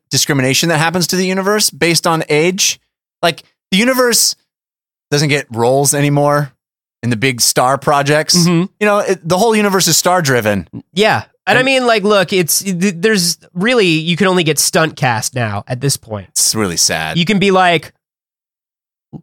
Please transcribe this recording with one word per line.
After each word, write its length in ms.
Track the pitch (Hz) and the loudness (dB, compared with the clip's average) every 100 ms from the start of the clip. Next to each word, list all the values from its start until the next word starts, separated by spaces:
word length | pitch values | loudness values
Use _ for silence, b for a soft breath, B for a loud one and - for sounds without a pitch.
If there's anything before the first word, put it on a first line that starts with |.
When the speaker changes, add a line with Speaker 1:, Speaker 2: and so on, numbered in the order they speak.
| - | -6
Speaker 1:
discrimination 580 | 135 - 139 131 131 170 | -4 -2 0 0 0 0
that 80 | 151 | 0
happens 260 | 165 180 160 | 0 -2 -2
to 80 | 180 | -2
the 100 | 185 | -2
universe 420 | 190 190 208 202 | -2 -2 0 -2
based 380 | 139 170 160 180 | -2 0 0 0
on 160 | 160 - | -2 0
age. 500 | 151 175 185 - - _ _ _ - | 0 0 0 -4 -4 _ _ _ -4
Like, 220 | 170 165 - _ - | -4 -4 -12 _ -4
the 60 | 190 | 0
universe 580 | 240 254 247 226 - - _ _ _ _ _ _ - | 2 2 2 2 -2 -4 _ _ _ _ _ _ -4
doesn't 180 | 147 156 | -2 0
get 180 | 143 - | -2 -4
roles 420 | 113 117 135 139 143 | -2 0 2 0 0
anymore 580 | 143 143 143 147 143 _ _ _ _ _ | 0 2 2 0 -2 _ _ _ _ _
in 60 | 117 | -4
the 60 | 113 | -2
big 260 | 135 117 | -2 -2
star 360 | - - 127 135 | -2 0 0 0
projects. 560 | 160 143 143 151 151 175 | 0 0 2 0 0 0
Speaker 2:
Mm-hmm. 280 | 170 170 185 - | 2 0 -2 -2
Speaker 1:
You 60 | 208 | 0
know, 120 | 202 | 0
it, 280 | - 185 160 | 0 -4 -2
the 100 | 180 | 0
whole 160 | 226 214 | 2 2
universe 320 | 208 190 160 | 2 0 0
is 100 | 151 | 0
star-driven. 680 | 180 180 139 123 104 98 - - - | 2 2 2 0 2 -2 -4 -14 -8
Speaker 2:
Yeah. 300 | 170 214 120 - _ - | 0 0 0 -4 _ 0
And 100 | 233 | 2
I 40 | |
Speaker 1:
And 40 | 262 | 2
Speaker 2:
mean, 200 | 262 247 | 2 2
like, 160 | 220 | 2
look, 280 | 202 202 170 | 2 2 2
it's, 280 | 190 170 - | 0 0 -2
th-, 320 | 190 175 202 170 | -4 -2 -2 0
there's 400 | 220 208 170 - - | 0 0 -2 -4 -10
really, 340 | 175 220 247 185 | -4 0 2 2
you 280 | 160 160 170 | 0 -2 0
can 100 | 190 | 2
only 160 | 185 | 2
get 160 | 160 143 | 0 0
stunt 360 | - 175 160 - | 0 0 -2 -2
cast 380 | 143 110 - 127 | -2 -2 -4 -6
now 280 | 110 101 - | -4 -6 -8
at 140 | 123 | -6
this 160 | 139 - | -4 -4
point. 300 | - 104 90 | -8 -12 -8
Speaker 1:
It's 240 | - - 110 | -4 -2 0
really 220 | 98 82 | -2 0
sad. 400 | - 82 80 113 | -2 -2 -2 -2
Speaker 2:
You 80 | 170 | 0
can 140 | 196 | 2
be 100 | 196 | 2
like, 400 | 185 180 165 - _ _ _ _ _ _ _ _ _ _ _ _ - | 4 2 0 -4 _ _ _ _ _ _ _ _ _ _ _ _ -20